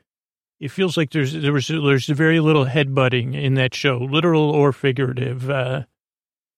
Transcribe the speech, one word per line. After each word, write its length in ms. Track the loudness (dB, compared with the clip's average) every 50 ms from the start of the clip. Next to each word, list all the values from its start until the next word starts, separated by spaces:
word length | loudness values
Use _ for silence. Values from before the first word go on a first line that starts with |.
| _ _ _ _ _ _ _ _ _ _ _ _
it 120 | -12 -10
feels 280 | -4 -2 -2 0 0 -2
like 120 | -2 -2
there's, 220 | 0 -2 -2 -2
there 220 | -2 -2 -2 0 0
was, 140 | 0 -2 -2
there's 380 | -4 -2 2 2 2 2 0
very 320 | -2 -2 2 2 2 4 4
little 280 | 4 4 4 4 2
headbutting 680 | 2 0 0 0 0 2 2 2 2 2 0 -2 -4 -6
in 200 | -4 -2 0 0
that 200 | 2 0 0 -2
show, 220 | -2 -2 -2 0
literal 540 | 0 -4 -2 -2 0 2 2 2 2 2 2
or 240 | 2 2 2 2 2
figurative, 760 | 0 -2 -2 0 0 -2 -2 -2 -4 -4 -4 -6 -6 -6 -4
uh, 360 | -4 -4 -2 -4 -4 -6 -8 _ _ _ _ _ _ _ _ _ _ _ _ _ _